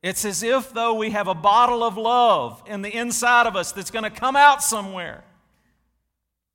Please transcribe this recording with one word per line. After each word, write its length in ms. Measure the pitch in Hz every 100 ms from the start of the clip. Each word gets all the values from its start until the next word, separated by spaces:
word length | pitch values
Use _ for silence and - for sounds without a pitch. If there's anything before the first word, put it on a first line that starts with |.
It's 220 | 180 185
as 200 | 214 175
if, 300 | 226 262 254
though, 200 | 226 233
we 160 | 220 220
have 180 | 208 196
a 60 |
bottle 500 | 180 202 214 247 240
of 140 | 233 196
love 640 | 226 247 240 185 120 113 -
in 160 | 202
the 140 | 202 220
inside 520 | 240 - 240 240 226
of 80 | 185
us 180 | 170
that's 180 | - 180
gonna 180 | 226 214
come 260 | 214 254 277
out 280 | 285 277
somewhere. 600 | - 226 196 185 170 - _ _ _ _ _ _ _ _ _ _ _ _ _